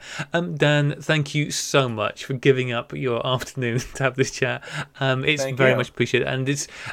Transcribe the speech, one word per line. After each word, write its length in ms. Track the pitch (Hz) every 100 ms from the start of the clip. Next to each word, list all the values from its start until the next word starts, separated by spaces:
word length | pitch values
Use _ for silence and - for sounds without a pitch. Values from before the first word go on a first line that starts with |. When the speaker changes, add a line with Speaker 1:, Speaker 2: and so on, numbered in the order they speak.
| - - 151
Speaker 1:
Um, 220 | 170 175 151
Dan, 420 | 147 147 147 -
thank 340 | 151 156 147
you 180 | 151 147
so 360 | - - 143 131
much 380 | 110 104 - -
for 80 |
giving 400 | 131 143 131 127
up 180 | 117 -
your 340 | 151 131 117 131
<laughs> 60 | 127
afternoon 440 | - - 123 120
to 240 | - -
have 120 | 135 127
this 120 | 131
chat. 320 | - 127 123 - 151 - -
Um, 240 | 135 131
it's 180 | 139 151
Speaker 2:
Thank 160 | 135 127
Speaker 1:
very 120 | 131
Speaker 2:
you. 60 | 123
Speaker 1:
much 100 | 120
appreciated. 400 | - 123 120 135
And 220 | 131 131
it's, 180 | 143 - - -